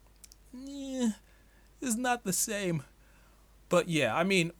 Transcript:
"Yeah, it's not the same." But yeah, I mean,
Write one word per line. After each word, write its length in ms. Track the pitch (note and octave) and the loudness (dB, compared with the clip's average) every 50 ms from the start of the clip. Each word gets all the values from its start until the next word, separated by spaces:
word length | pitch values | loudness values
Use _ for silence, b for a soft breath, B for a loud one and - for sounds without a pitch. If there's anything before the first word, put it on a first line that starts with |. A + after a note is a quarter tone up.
| - - _ _ - - - _ _ - B3 | -20 -20 _ _ -20 -20 -20 _ _ -20 -18
"Yeah, 580 | B3 C4+ C#4 C#4 C#4 C4+ C4+ C4 B3+ A#3+ A3 G3+ b b b b b b b b b b b b - | -16 -16 -14 -12 -10 -10 -8 -4 -2 0 0 -2 b b b b b b b b b b b b -8
it's 140 | - B3+ G#3+ | -6 -4 -4
not 300 | A#3+ B3+ B3 A#3+ A#3 - | -2 -2 -2 -2 -2 -2
the 80 | F#3+ F3+ | -4 -4
same." 500 | - - A#3 G#3 G#3 G3 F3 E3+ D3 C3+ - _ b b b b b b b b b b b b - - | -2 -2 -4 -4 -4 -2 -2 -2 -2 -4 -8 _ b b b b b b b b b b b b -20 -4
But 200 | - F3+ F3 - | 2 2 2 2
yeah, 260 | F3+ E3 D3 B2+ A2 A2+ | 2 2 2 2 4 2
I 120 | D#3 F3 | 2 2
mean, 260 | G3 G3 F3+ E3 E3+ - | 4 4 4 2 2 -2